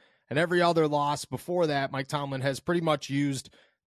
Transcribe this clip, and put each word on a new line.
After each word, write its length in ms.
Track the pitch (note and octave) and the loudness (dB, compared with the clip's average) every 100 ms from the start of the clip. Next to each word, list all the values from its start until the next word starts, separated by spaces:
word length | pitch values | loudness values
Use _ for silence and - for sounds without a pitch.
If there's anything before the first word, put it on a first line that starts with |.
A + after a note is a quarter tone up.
| _ _ - | _ _ -6
And 80 | C3+ | -2
every 240 | E3+ F3 | 2 4
other 260 | F3 E3 D#3 | 4 4 2
loss 360 | D3 C#3+ D3 | 2 0 -2
before 420 | - C3 - F3+ E3 | -4 -8 -4 0 2
that, 260 | C#3+ C3+ | 0 -2
Mike 160 | C3+ C3+ | -4 -4
Tomlin 320 | D3+ C#3+ C3+ | -4 -4 -2
has 200 | C3+ C3+ | -2 -2
pretty 200 | - F3 | -2 0
much 300 | E3 D3 - | 2 0 0
used 400 | C#3 C#3+ C3+ - - _ _ | 0 0 -2 -8 -18 _ _